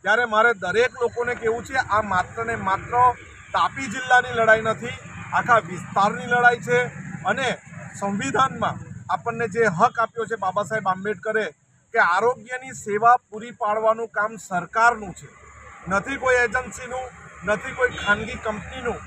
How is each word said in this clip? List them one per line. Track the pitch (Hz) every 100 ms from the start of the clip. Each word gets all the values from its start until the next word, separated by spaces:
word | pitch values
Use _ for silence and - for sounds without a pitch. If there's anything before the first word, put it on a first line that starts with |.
ત્યારે | 190 220 240
મારે | 214 233
દરેક | 214 180 196 247 -
લોકોને | 240 233 240
કહેવું | 226 226 233
છે, | - 269 -
આ | 208
માત્ર | 214 185 180 -
ને | 226 220 190
માત્ર | 190 - 240 247 240 - - -
તાપી | 294 - - 262
જિલ્લાની | 262 254 247 247 240
લડાઈ | 226 220
નથી, | 226 220 240 - - - -
આખા | 170 190 233 165
વિસ્તારની | 180 - 214 202 233 247
લડાઈ | 240 240 240 175
છે. | 240 240 - - -
અને | 180 208 254 185 - - - -
સંવિધાનમાં | 202 202 269 - 262 247 196 - - - -
આપણને | 180 233 226 233
જે | 202 220
હક | 165 240 247
આપ્યો | 220 - 214
છે | 220
બાબા | 190 190
સાહેબ | 208 220 190
આંબેડકરે | 185 196 208 220 220 196 - _ _ _
કે | 226
આરોગ્યની | 185 180 226 240 214 254 262 247
સેવા | 214 208 233 247 _
પૂરી | 214 233 -
પાડવાનું | 214 214 220 226 226
કામ | 220 208 226
સરકારનું | - 180 165 220 226 220 202
છે, | - 139 - - - - - 165
નથી | 196 247 269
કોઈ | 254 247
એજન્સીનું, | 240 254 254 - 254 254 254 - - - 175
નથી | 208 262 -
કોઈ | 247 -
ખાનગી | 202 208 220 247
કંપનીનું. | 220 214 170 262 240 202